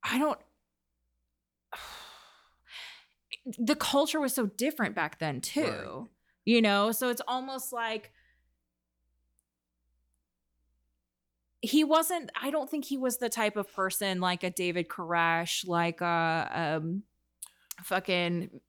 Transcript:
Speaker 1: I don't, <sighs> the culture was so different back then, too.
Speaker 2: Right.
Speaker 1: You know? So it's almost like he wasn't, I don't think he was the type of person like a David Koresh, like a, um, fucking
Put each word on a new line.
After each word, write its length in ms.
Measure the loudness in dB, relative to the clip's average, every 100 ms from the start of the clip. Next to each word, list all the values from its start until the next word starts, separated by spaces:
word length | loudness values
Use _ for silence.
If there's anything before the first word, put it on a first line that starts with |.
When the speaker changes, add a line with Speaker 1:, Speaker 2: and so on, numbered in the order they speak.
Speaker 1:
I 160 | 0 2
don't, 180 | 2 0 -8 _ _ _ _ _ _ _ _ _ _ _ _
<sighs> 1800 | -14 -14 -16 -18 -20 -20 -20 _ _ _ -16 -16 -18 -20 _ _ -14 -12 -4
the 180 | 2 2
culture 440 | 4 4 4 2
was 140 | 0
so 120 | 0 -2
different 480 | 0 -2 0 -2 0
back 220 | -4 -2
then, 240 | -4 -4
too. 200 | -4 -2
Speaker 2:
Right. 440 | 0 -2 -8 -10 -12 _ _ _ 4
Speaker 1:
You 160 | 6
know? 300 | 6 4 4
So 180 | 2 -2
it's 120 | -2 -2
almost 460 | -4 -4 -8 -8
like 380 | -4 -4 -4 -10 _ _ _ _ _ _ _ _ _ _ _ _ _ _ _ _ _ _ _ _ _ _ _ _ _ _ _ _ _ _ _ _ _ _ _
he 220 | 2 4
wasn't, 460 | 6 4 4 -2 -4 -6
I 120 | -2
don't 180 | -2 -2
think 160 | -4 -4
he 120 | -2
was 200 | 0 0
the 120 | -4
type 260 | 0 0 0
of 140 | -6
person 460 | 0 0 0 0 0
like 240 | 0 0
a 80 | -2
David 360 | 0 0 0 -2
Koresh, 800 | -6 -2 2 4 4 0 -4 0
like 340 | 2 2 0
a, 760 | 0 2 2 0 -2 -2 -2 -2
um, 260 | -2 -4 -6 _ _ _ -20 _ _ -16
fucking 680 | -2 -2 2 0 2 0 -4 -12